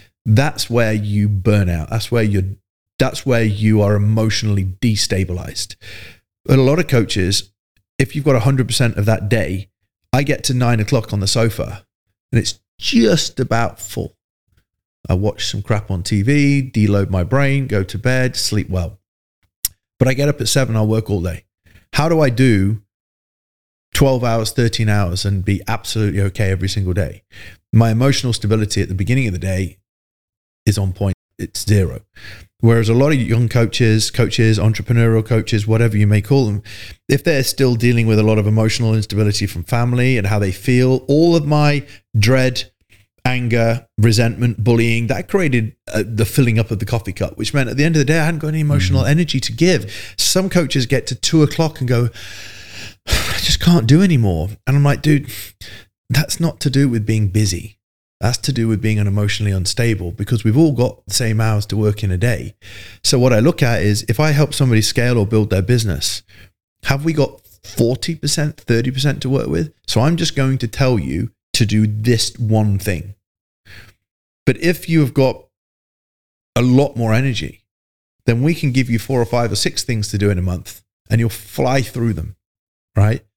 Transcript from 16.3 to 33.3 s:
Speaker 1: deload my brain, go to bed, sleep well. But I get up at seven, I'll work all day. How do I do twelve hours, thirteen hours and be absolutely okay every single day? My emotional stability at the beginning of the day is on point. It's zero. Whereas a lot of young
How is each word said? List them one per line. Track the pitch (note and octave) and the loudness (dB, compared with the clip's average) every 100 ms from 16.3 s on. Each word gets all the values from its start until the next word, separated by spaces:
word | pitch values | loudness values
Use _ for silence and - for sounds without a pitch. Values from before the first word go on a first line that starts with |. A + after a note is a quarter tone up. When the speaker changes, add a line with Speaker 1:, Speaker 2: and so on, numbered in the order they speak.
| D3 C#3+ C#3+ C3 | 2 2 2 0
Speaker 1:
deload | A2+ G#2 G2+ G2 | 0 2 2 0
my | F#2 | -2
brain, | F2 C3+ C#3 C#3 B2+ | 0 0 0 0 -2
go | G#2 | -2
to | F#2+ G2 | -2 -4
bed, | B2+ B2+ B2+ - | -2 0 0 -2
sleep | - G#2+ - | -4 -2 -2
well. | F#2 E2+ - _ _ _ _ _ _ - - _ - | -4 -4 -8 _ _ _ _ _ _ -8 -8 _ -2
But | B2+ | 0
I | |
get | C3+ C#3+ | 2 0
up | C#3 | -2
at | A2 | -2
seven, | C#3 B2 A2 | 0 0 0
I'll | G#2+ | 0
work | A2 G#2+ | 0 -2
all | G2+ | -2
day. | F2 E2+ - _ _ - _ | -4 -6 -14 _ _ -20 _
How | - D#3 | -2 2
do | D#3+ | 2
I | C#3+ | 2
do | A#2 C3 G#2 F#2+ A2 - _ _ _ _ _ _ _ _ _ _ | 4 4 4 2 -2 -8 _ _ _ _ _ _ _ _ _ _
twelve | - C#3 B2+ | 0 2 2
hours, | A#2+ A2+ A2 | 0 -2 -2
thirteen | - A#2 - A2 | -2 -2 0 0
hours | G#2 F#2 F#2 G2+ | 0 0 -2 -2
and | G2 F#2 | -2 -2
be | G2 - | -2 -4
absolutely | A2+ - A2 G#2 F#2+ | -8 -6 -4 -2 0
okay | G2 - G2 | -2 -2 -2
every | F#2+ G2 | -2 -4
single | G#2 F#2 | -4 -2
day? | F2 D#2 - _ - - - _ | -2 -4 -8 _ -20 -20 -20 _
My | A2 A2+ | 2 4
emotional | A2 C3+ C#3+ B2+ | 2 2 0 -2
stability | A2+ G#2 A2 G#2+ - | -4 0 0 0 -2
at | F#2+ | -4
the | F#2+ | -2
beginning | F#2+ C3 A#2+ | -2 0 0
of | |
the | F2+ | -4
day | F#2 F#2+ F#2+ - _ _ _ _ _ _ _ _ - | -4 -4 -6 -10 _ _ _ _ _ _ _ _ -2
is | G#2 | 0
on | F#2+ | -2
point. | F#2 G2+ F#2 _ - | -2 -4 -4 _ -14
It's | - - - | -10 -6 2
zero. | G2+ F2 B1 - - - - - _ | 2 2 -4 -16 -20 -20 -20 -20 _
Whereas | A2+ A#2 G#2+ | 2 4 2
a | |
lot | A#2 C#3+ | 2 2
of | D3 | 2
young | A#2 | 0